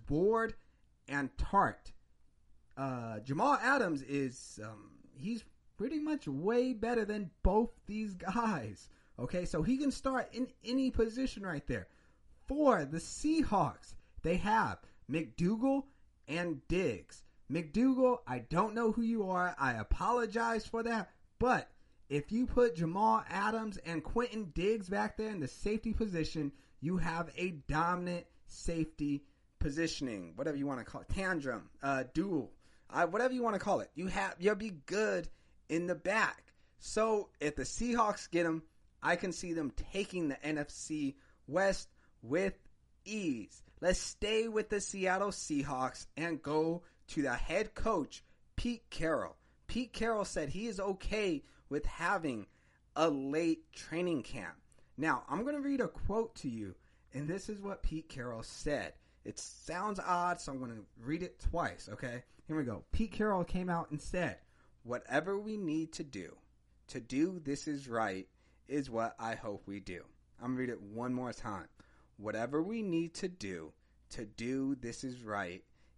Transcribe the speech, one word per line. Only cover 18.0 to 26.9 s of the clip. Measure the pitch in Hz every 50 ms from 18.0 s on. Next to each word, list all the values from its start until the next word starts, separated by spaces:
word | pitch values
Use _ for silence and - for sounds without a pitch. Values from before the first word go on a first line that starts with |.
| 262 254 247 - -
I | - 127 123
don't | 110 - 156 175 208 214 208
know | 226 233 220 220
who | 233
you | 233 226 233 220 196 190
are. | 185 180 175 180 - -
I | 139 131 120
apologize | 110 104 - - - 180 202 240 240 233 208 196 233 233 233 226 214 -
for | - - 226 226
that. | 233 233 220 - - - _ - - _ -
But | 233 254 240 - - - - - - - - - - -
if | 139 147 147 -
you | 214 233 254
put | 247 - 247 247 233 -
Jamal | 165 165 160 170 196 214 220 220 220 - -
Adams | 170 190 202 214 220 226 220 214 196 214 -
and | 165 165 156 -
Quentin | - - - 240 233 208 220 208 160 -
Diggs | 165 175 202 226 220 190 180
back | 202 202 214 214 -
there | - 220 214
in | 214 185
the | 131 -
safety | - - - 202 214 220 - 226 214
position, | - 226 208 175 165 156 - - 160 147 139 - - - - - - 135
you | 160